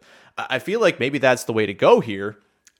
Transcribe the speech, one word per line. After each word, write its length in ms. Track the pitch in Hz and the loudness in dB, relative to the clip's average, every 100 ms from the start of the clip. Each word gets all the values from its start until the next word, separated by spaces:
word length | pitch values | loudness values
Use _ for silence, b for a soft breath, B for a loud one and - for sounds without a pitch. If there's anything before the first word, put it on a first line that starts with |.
| b b b - | b b b -14
I, 100 | - | -6
I 100 | 127 | -6
feel 220 | 170 220 | -4 0
like 180 | 220 220 | 0 0
maybe 200 | 156 139 | -4 0
that's 260 | 131 123 - | 2 2 -2
the 80 | |
way 120 | 110 104 | -2 -2
to 80 | |
go 280 | 95 156 240 | 0 4 4
here. 360 | 113 98 101 - _ _ _ | 2 -6 -8 -10 _ _ _